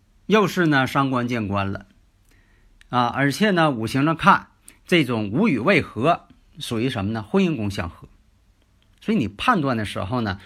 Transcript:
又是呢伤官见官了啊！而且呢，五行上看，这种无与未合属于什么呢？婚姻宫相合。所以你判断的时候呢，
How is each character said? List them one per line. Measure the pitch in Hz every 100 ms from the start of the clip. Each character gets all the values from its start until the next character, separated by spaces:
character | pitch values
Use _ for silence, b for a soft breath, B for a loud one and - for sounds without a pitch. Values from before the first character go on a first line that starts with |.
| _ _ -
又 | 202 180
是 | 170 170
呢 | 143 127
伤 | 147 135
官 | 131 120
见 | 123 101
官 | 98 98
了 | 98 - _ _ _ _ b b b b b _
啊！ | 123 120
而 | 117 139
且 | 131 214
呢， | 180 160
五 | 120 110
行 | 127 147
上 | 160
看， | 156 - - _ B B -
这 | 175
种 | 127 117 104
无 | 113 226
与 | 131
未 | 131 185
合 | 95 - 135 170 - - _ -
属 | - 113
于 | 127
什 | 117
么 | 98
呢？ | 113
婚 | 104 196
姻 | 190 139
宫 | 104
相 | 101 85
合。 | - - _ _ _ _ _ _ _ _ _
所 | -
以 | 214
你 | 104
判 | - - 220
断 | 139 113
的 |
时 | 104 107
候 | 95 123
呢， | 110 95